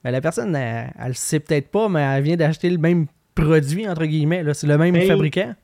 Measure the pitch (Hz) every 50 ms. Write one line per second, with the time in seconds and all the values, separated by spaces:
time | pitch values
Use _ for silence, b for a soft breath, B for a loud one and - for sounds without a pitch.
0 | _ 127 120 131 143 160 170 - - 214 170 139 131 117 117 113 113 131 - -
1 | 117 123 127 - - - - 151 - - 160 147 143 _ - 202 226 214 185 156
2 | 143 135 135 139 139 147 170 170 160 147 160 - - 175 180 175 156 165 175 175
3 | 156 143 _ _ _ _ _ - 160 151 160 156 143 135 151 185 220 208 180 160
4 | 165 156 151 156 147 151 170 185 165 147 147 - - 147 147 147 160 175 180 170
5 | 180 196 175 151 151 156 - 180 196 240 220 _